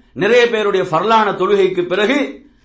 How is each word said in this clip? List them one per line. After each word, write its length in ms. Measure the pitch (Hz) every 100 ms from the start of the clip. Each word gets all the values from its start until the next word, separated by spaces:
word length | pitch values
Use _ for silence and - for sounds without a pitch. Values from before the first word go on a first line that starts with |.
| _
நிறைய 360 | 117 190 240 233
பேருடைய 380 | 220 208 190 170
ஃபர்லான 440 | 160 196 226 208
தொழுகைக்கு 560 | - 190 202 185 175 175
பிறகு 560 | 185 214 285 254 - - _